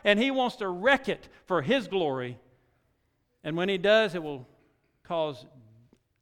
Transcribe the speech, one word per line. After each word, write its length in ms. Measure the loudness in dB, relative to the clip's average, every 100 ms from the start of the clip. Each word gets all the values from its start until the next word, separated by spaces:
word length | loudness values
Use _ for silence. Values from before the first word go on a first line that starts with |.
and 160 | 2 2
he 140 | 2
wants 240 | 0 -2 -2
to 100 | -6
wreck 420 | 0 2 2 2
it 200 | -6 -8 -16 -2
for 160 | -2
his 240 | 2 0 0
glory. 540 | -2 -2 -2 -6 -10 _ _ _ _ _ _ _ _ _ _
And 120 | -6 -4
when 120 | -2
he 100 | 0
does, 380 | 4 4 4 -2
it 60 |
will 240 | -8 -10 -12 _ _ _ _ _
cause 420 | -8 -4 -4 -6 -16 -20 -20 -20 _ _ _ _